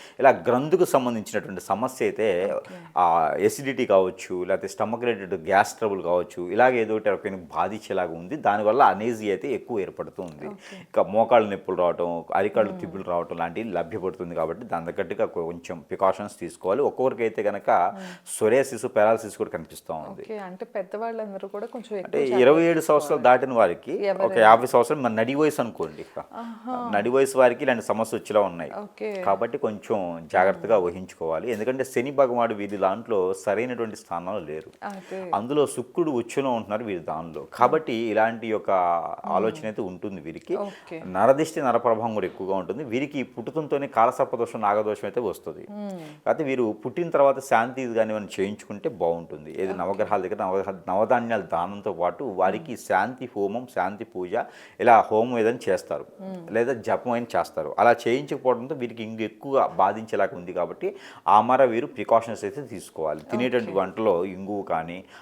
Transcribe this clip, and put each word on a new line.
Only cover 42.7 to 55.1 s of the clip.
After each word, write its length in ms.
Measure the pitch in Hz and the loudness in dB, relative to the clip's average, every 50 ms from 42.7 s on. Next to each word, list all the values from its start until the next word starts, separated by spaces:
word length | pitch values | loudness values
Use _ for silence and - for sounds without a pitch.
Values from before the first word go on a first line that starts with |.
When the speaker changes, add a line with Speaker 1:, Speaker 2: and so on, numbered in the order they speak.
| 101 131 156 | -6 -8 -6
Speaker 1:
వీరికి 400 | 120 107 131 143 143 147 139 120 | -4 -4 -4 -4 -4 -6 -8 -8
పుట్టుకతోనే 640 | - - - 113 139 131 160 151 139 147 139 139 | -8 -10 -12 -10 -8 -6 -6 -4 -2 -4 -4 -4
కాలసర్పదోషం, 720 | 135 - 117 113 123 123 - 135 - - 117 117 - - 117 | -2 2 4 4 4 4 2 -2 -2 0 -4 -4 -4 -4 -2
నాగదోషం 400 | 107 101 104 107 107 107 104 - - | 0 2 2 2 2 0 -2 -4 -4
అయితే 160 | 101 - 123 | -6 -4 -2
వస్తుంది. 480 | 120 95 82 - - - - - - - | -2 -2 -4 -6 -10 -12 -12 -12 -14 -14
Speaker 2:
మ్మ్. 200 | 208 208 208 202 190 175 160 151 151 - - | -12 -12 -10 -10 -10 -12 -14 -16 -14 -6 -2
Speaker 1:
కాకపోతే 180 | 110 117 151 156 | -2 0 0 0
వీరు 320 | 135 131 123 120 107 107 - - | -2 0 0 0 0 -2 -4 -8
పుట్టిన 240 | 131 - 175 175 165 | -8 -6 -4 -4 0
తర్వాత 300 | 156 147 139 139 135 - | 2 4 6 6 4 2
శాంతి 420 | - - 123 113 117 127 127 135 | 0 2 2 2 2 0 -4 -6
ఇది 120 | 131 120 113 | -6 -2 0
కానీ 180 | 110 110 110 | 0 0 0
ఏమైనా 160 | 107 107 101 90 - - | -2 -6 -6 -6 -2 -2
చేయించుకుంటే 500 | 95 98 - - - - 107 101 - 165 | -2 -2 -2 -8 -12 -14 -12 -6 -6 -6
బాగుంటుంది. 600 | 120 87 90 82 85 85 82 82 - 76 76 78 | -4 -2 0 0 0 -2 -6 -12 -14 -14 -14 -10
ఏది 120 | 78 - 95 | -6 -4 -4
Speaker 2:
ఓకే. 180 | 95 95 92 | -4 -4 -4
Speaker 1:
నవగ్రహాల 400 | 87 92 101 98 107 92 104 101 | -4 -4 -2 -2 0 0 0 0
దగ్గర 140 | 92 92 104 104 | 0 -2 -4 -4
నవగ్రహ-, 480 | 107 92 92 98 92 98 95 90 - 95 | -2 -2 -2 -2 -2 -4 -8 -8 -4 -2
నవధాన్యాల 520 | 90 101 110 104 127 120 117 117 117 104 | 0 2 2 4 2 2 2 0 -2 -4
దానంతో 520 | 92 78 85 82 87 95 101 101 95 110 90 | -2 -2 -2 -2 -2 -4 -6 -6 -6 -6 -4
పాటు 300 | 82 87 87 87 - 147 | -2 -2 -2 -2 -4 -8
వారికి 480 | 120 95 90 92 95 101 110 82 - | -6 -2 0 2 2 0 -2 -6 -10
Speaker 2:
మ్మ్. 160 | 117 - - - | -12 -10 -4 0
Speaker 1:
శాంతి 400 | 101 92 101 120 127 - 135 120 - | 0 0 0 -2 -4 -10 -12 -8 -4
హోమం, 320 | 104 101 95 104 120 127 123 - | -2 -2 -2 -2 -4 -8 -6 -4
శాంతి 280 | 95 90 95 104 95 117 | -4 -4 -4 -4 -8 -14
పూజ, 300 | - - 92 92 87 101 120 143 - - - - - - - | -12 -8 -8 -6 -4 -4 -4 -4 -6 -12 -20 -20 -14 -4 2
ఇలా 280 | 101 120 113 107 - - | 6 8 8 8 8 6